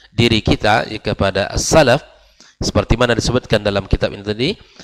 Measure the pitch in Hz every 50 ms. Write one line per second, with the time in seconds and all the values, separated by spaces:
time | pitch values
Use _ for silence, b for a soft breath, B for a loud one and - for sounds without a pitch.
0 | b b b 104 117 117 113 110 - - - - - 107 107 123 - - 110 107
1 | - 107 101 - 101 98 95 95 101 - - - - - - 160 151 123 120 151
2 | - - - b b b b b b b b b - - - 104 95 - - 110
3 | 123 120 117 110 - - 117 127 - - - 104 104 104 98 98 95 - - -
4 | - - - 104 98 104 104 107 123 165 220 - B B B B